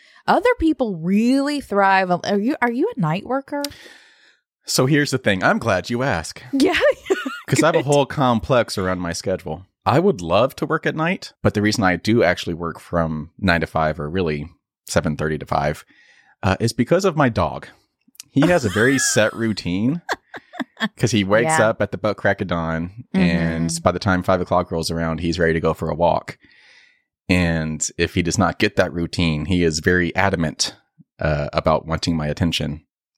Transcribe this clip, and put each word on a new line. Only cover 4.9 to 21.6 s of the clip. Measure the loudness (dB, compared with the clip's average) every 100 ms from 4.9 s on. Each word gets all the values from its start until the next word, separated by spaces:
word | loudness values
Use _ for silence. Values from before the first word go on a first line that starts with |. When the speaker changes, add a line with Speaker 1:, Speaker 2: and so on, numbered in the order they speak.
| 2 2
Speaker 2:
the | -2
thing. | 0 2
I'm | 2 2
glad | 2 0 0
you | -2
ask. | -2 -2 -4 -14 -6
Speaker 1:
Yeah. | 0 2 4 2 0 -2
<laughs> | -4 -4 -10 0
Speaker 2:
'Cause | 2
I | 4
have | 2
a |
Speaker 1:
Good. | 4
Speaker 2:
whole | 2 2
complex | 0 2 2 2 2 2 -2
around | -2 -2
my | -4
schedule. | -4 -4 -4 -6 -12 -14 _ 0
I | 2
would | 2 0
love | 0 2 2 -2
to | -4
work | -2 -4
at | -4
night, | -4 -4 -8 -4
but | -2
the | 2
reason | 0 2
I | 2 0
do | 2 4
actually | 4 2 -4 -6
work | -6 -10
from | -4 -2 -2 -4 -10 -4
nine | 0 0
to | 0
five, | -2 -2 -2
or | -6
really | -4 -2 -4 -8 -16 _ _ -6
seven | -4 -2 -4
thirty | -4 -4
to | -4
five, | -2 -2 -4 -10 _ _ _ _ _
uh, | -2 0
is | -2
because | -2 0 2 2
of | 2
my | 0
dog. | 2 -2 -4 -14 -20 _ _ _ -20 -4
He | 2 4
has | 4 2
a |
very | 2 2 2
Speaker 1:
<laughs> | 0
Speaker 2:
set | 2 0 0
routine | -4 -2 -4 -2 -2 -2 -6 -10 _ -20 -16 -12 -12 _ -8 -2
'cause | 0
he | 0
wakes | 2 2 4
Speaker 1:
Yeah. | 4